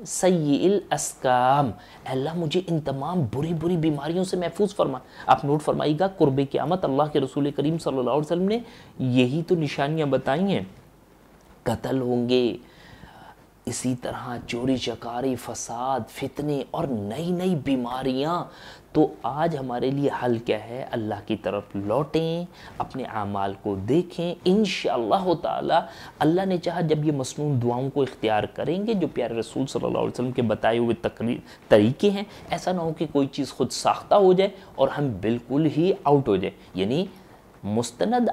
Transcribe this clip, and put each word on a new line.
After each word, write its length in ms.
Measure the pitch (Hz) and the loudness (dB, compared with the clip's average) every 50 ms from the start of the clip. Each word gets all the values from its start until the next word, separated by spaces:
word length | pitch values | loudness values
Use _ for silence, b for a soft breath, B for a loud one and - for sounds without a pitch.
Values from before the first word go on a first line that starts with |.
| 226 | -10
سَيِّئِ 580 | - - - - 185 185 170 151 147 143 - - | -8 -4 0 2 4 4 4 4 2 2 4 4
الْأَسْقَامِ، 1040 | 180 202 196 - - 151 151 - - - - - 131 127 123 123 127 135 143 143 120 | 4 4 2 0 -2 -4 -4 -4 -6 -6 -2 2 2 4 4 4 4 4 4 2 0
اے 420 | 92 - - - - - - - | -2 -8 -14 -20 -20 -16 -10 -6
اللہ 180 | 135 131 135 151 165 | -4 -4 -4 -4 -4
مجھے 260 | 175 170 151 - 185 185 | -4 -2 0 0 -2 0
ان 120 | 170 170 156 | 0 -2 -2
تمام 420 | 147 139 135 135 139 156 180 185 147 107 - | 0 -2 -4 -4 -4 -2 0 0 0 0 -2
بری 200 | 131 147 165 175 | -2 -2 -2 -2
بری 240 | 156 156 170 185 | -2 0 0 0
بیماریوں 460 | 170 156 160 151 139 139 151 170 185 185 | 2 2 0 0 -2 -4 -4 -2 -2 -2
سے 140 | 185 - | -2 -2
محفوظ 380 | 185 175 165 - - 208 196 - | -2 -4 -4 -2 0 -2 0 2
فرما۔ 240 | - 170 151 131 127 B B B B B | 0 0 0 -2 -6 B B B B B
آپ 180 | B 131 - - | B 4 4 4
نوٹ 180 | 143 143 151 151 | 2 0 2 2
فرمائیے 340 | 139 127 143 135 151 151 151 | 0 0 2 2 0 2 2
گا، 80 | 185 | 0
قرب 340 | 196 190 - 160 143 131 139 139 135 | 0 2 4 4 4 4 2 0 0
قیامت 340 | - 135 127 147 180 185 - | 0 -2 0 0 -2 0 0
اللہ 180 | 151 135 135 151 151 151 | 0 2 2 0 2 2
کے 60 | 151 | 0
رسول 320 | 139 135 - 147 143 143 | 0 0 -2 -2 -2 -2
کریم 260 | 143 - 147 160 165 | 0 0 0 0 0
صلی 200 | 165 - 156 135 | -2 -2 -2 -2
اللہ 120 | 135 123 120 | 0 0 0
علیہ 120 | 123 147 | 0 0
وسلم 260 | 151 151 175 175 185 | 0 0 0 0 0
نے 120 | 196 214 240 240 B B B B B B B | 0 0 -2 -4 B B B B B B B
یہی 420 | 131 127 123 127 127 123 135 165 170 | -2 2 4 4 4 4 2 -2 0
تو 80 | - 190 | 0 0
نشانیاں 520 | 170 156 139 - - 143 143 156 160 151 | 0 0 -2 -2 -2 -2 0 0 0 0
بتائی 340 | 143 135 127 131 131 135 156 | 0 0 0 0 0 0 0
ہیں۔ 200 | 190 202 185 113 92 95 - - - - _ - - _ - - - - - - - - - - - | 2 0 0 -2 -2 -6 -14 -20 -20 -20 _ -20 -20 _ -20 -20 -20 -20 -20 -20 -20 -20 -16 -8 -4
قتل 380 | - 113 110 - 127 131 135 | -4 -4 -2 -2 -2 -2 -2
ہوں 280 | 127 123 123 123 120 120 | 0 0 0 0 2 2
گے، 280 | 127 127 123 117 95 - B B B B B B B B B B B B B B B B - - _ _ - | 4 4 4 2 0 -4 B B B B B B B B B B B B B B B B -20 -20 _ _ -10
اسی 300 | - 120 - - 127 127 123 | -8 -6 -4 -2 -4 -4 -4
طرح 360 | - 131 120 - 127 127 120 120 - | -4 -8 -8 -8 -8 -10 -10 -10 -8
چوری 300 | - 120 117 120 139 135 | -6 -4 -2 0 0 0
چکاری، 580 | 123 - 127 113 113 - 117 117 120 131 135 127 | 0 0 -4 -6 -6 -8 -8 -4 -2 -2 -2 -2
فساد، 640 | 117 - - 113 - - - 120 117 123 131 135 123 110 - | -2 -6 -8 -10 -10 -8 -8 -6 -4 -2 -2 -2 -2 -4 -6
فتنے 540 | - - 139 139 - - 147 147 147 139 120 - | -10 -8 -8 -8 -6 -4 -4 -2 -2 -2 -4 -4
اور 120 | - - 165 | -4 -4 -4
نئی 480 | 147 131 110 101 101 107 147 170 175 | -2 -2 -4 -4 -6 -6 -4 -4 -2
نئی 240 | 180 170 180 190 180 | -2 0 0 0 0
بیماریاں۔ 880 | 147 123 143 135 127 120 120 123 131 131 131 127 131 139 156 175 175 147 - B B B B B B B - | 0 0 0 -2 -2 -2 -4 -4 -4 -2 -2 0 0 0 0 -2 -2 -4 -8 B B B B B B B -2
تو 220 | - 151 151 - - - - | 4 4 4 4 2 -4 -6
آج 340 | 120 131 147 160 170 160 | -4 -2 0 0 0 0
ہمارے 340 | 139 135 127 120 123 123 135 | -2 -6 -4 -4 -2 -2 0
لیے 180 | 139 139 143 131 - - 123 | 0 0 0 0 0 0 0
حل 140 | 123 120 | 0 0
کیا 260 | 113 117 - 110 107 107 | 0 0 -2 -2 -2 -4
ہے؟ 220 | 113 117 127 135 - | -8 -10 -10 -8 -6
اللہ 240 | - 120 107 107 107 101 101 | -6 -4 -4 -4 -6 -6 -4
کی 100 | - 110 | -6 -6
طرف 280 | 101 - 101 95 101 101 - - | -4 -2 -4 -4 -4 -6 -6 -8
لوٹیں، 680 | 101 98 101 107 135 151 147 - 160 165 165 165 170 175 180 B B B B B | -6 -2 0 0 0 0 0 0 -2 0 0 -4 -4 -6 -8 B B B B B
اپنے 260 | B 120 - - 131 120 | B -8 -6 -6 -8 -8
اعمال 500 | - 107 110 104 101 101 98 98 101 98 95 | -6 -6 -6 -4 -4 -2 -2 -2 -4 -4 -4
کو 140 | - 107 101 | -4 -4 -4
دیکھیں۔ 600 | 95 95 113 135 170 180 175 - - 170 175 175 - - | -2 0 0 2 2 0 -2 -4 -6 -6 -6 -4 -2 2
انشاءاللہ 880 | 180 180 214 220 190 190 - - - - 254 120 101 131 196 185 185 170 165 | 2 4 4 2 2 0 -2 -2 -2 -2 0 0 0 0 0 2 0 0 0
تعالی 320 | - - - - 147 143 151 165 175 B B B B B B - | 0 -4 -4 -2 0 2 2 2 0 B B B B B B 0
اللہ 260 | 147 151 165 180 196 | 2 2 2 2 2
نے 120 | 190 185 | 0 0
چاہا 240 | 170 - 175 165 180 | 0 -2 -2 -2 0
جب 240 | 175 151 156 151 147 | 2 2 2 2 2
یہ 60 | 156 | 0
مسنون 500 | 151 139 131 - - - 147 151 143 123 120 | 0 0 -2 -4 -4 -4 -2 0 0 2 2
دعاؤں 260 | 120 120 123 131 139 | 0 0 0 -2 -2
کو 120 | - 147 | 0 0
اختیار 420 | 135 127 - - - 110 110 107 104 | 0 0 -2 -2 0 2 2 2 0
کریں 440 | - - - 107 131 160 190 202 | -2 -4 -4 -4 -2 -2 -2 0
گے، 60 | 226 226 | 0 0
جو 140 | 190 160 131 - | 0 0 -2 -2
پیارے 200 | 123 120 113 117 | -2 -4 -2 -2
رسول 320 | 113 107 - - 127 131 | -4 -4 -4 -2 -4 -4
صلی 200 | 127 - 120 123 | -2 -2 -2 -2
اللہ 120 | 120 117 | 0 0
علیہ 100 | 113 117 | 0 0
وسلم 240 | 117 110 - 123 127 | -2 -2 -2 -4 -2
کے 100 | 120 - | 0 0
بتائے 360 | 139 107 107 107 - 113 113 | 0 0 0 2 2 2 2
ہوئے 180 | 120 120 117 113 - | 2 2 0 0 0
تقریر، 360 | - 107 - - 110 113 123 - B B B B - - | -2 -6 -4 -4 -4 -4 -4 -4 B B B B 2 6
طریقے 400 | 117 110 104 113 147 - - 202 | 8 8 8 6 4 4 2 2
ہیں، 140 | 196 202 202 B B B B B | 2 2 -4 B B B B B
ایسا 220 | - 170 - 185 | -6 -4 -2 -2
نہ 100 | 185 180 | -2 0
ہو 120 | 165 165 160 | -2 -2 -2
کہ 80 | - 170 151 | -4 -4 -2
کوئی 160 | - 143 139 | 0 0 0
چیز 260 | 135 - - 135 - - | 0 -2 -4 -6 -4 -2
خود 180 | - 135 117 | -2 -2 -2
ساختہ 440 | - - - 117 104 - - - - | -2 0 2 2 0 0 2 4 6
ہو 180 | 202 202 185 180 | 8 8 8 8
جائے 160 | 180 190 202 196 B B B B | 6 4 2 0 B B B B
اور 120 | - 135 | 2 2
ہم 220 | 139 - 151 147 139 113 90 | 2 2 0 -2 -2 -2 -2
بالکل 460 | 90 107 117 120 - - 127 143 160 151 123 | 0 0 0 0 -2 -2 0 2 2 2 2
ہی 140 | 147 165 190 196 - - | 2 2 2 2 2 4
آؤٹ 240 | 143 147 143 131 | 4 4 4 4
ہو 80 | - 101 | 4 2
جائیں۔ 440 | 92 92 87 - - - - - 90 | 2 2 -2 -6 -8 -18 -10 -4 -2
یعنی 260 | 95 104 123 160 190 190 B B B B B B B B - - - | 0 0 0 0 -2 -4 B B B B B B B B -18 -10 -6
مستند 680 | 101 107 113 120 - - - 170 202 233 247 240 190 | -4 -2 -2 -2 -2 -2 -2 -2 0 2 2 2 0